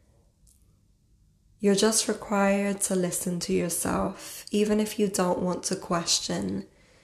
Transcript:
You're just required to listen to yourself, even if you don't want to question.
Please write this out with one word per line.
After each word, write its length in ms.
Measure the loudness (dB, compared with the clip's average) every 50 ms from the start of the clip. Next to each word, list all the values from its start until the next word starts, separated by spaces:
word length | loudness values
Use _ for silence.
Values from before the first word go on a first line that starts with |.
| _ _ _ _ _ _ _ _ _ -20 -20 _ _ _ _ _ _ _ _ _ _ _ _ _ _ _ _ _ _ _ _ 0 2
You're 120 | 4 4
just 340 | 6 4 4 4 2 0 0
required 720 | -2 -4 -4 -2 2 2 4 4 4 2 2 0 -2 -2 -2
to 120 | 0 0
listen 440 | 0 0 0 -2 -2 -4 -4 -4 -4
to 120 | -2 0 0
yourself, 920 | 0 0 -2 -2 -2 -2 -2 -2 -2 -2 -4 -6 -8 -14 -16 -16 -16 -10 -2
even 300 | 0 2 2 4 4 2
if 180 | 2 0 0 0
you 100 | 0 0
don't 320 | 2 2 2 2 2 0
want 220 | 0 -2 -2 -2 -4
to 120 | -4 -6
question. 880 | -4 -4 -2 -2 -2 0 0 0 0 0 -2 -4 -4 -4 -4 -4 -6 -8 -10 _ _ _ _ _ _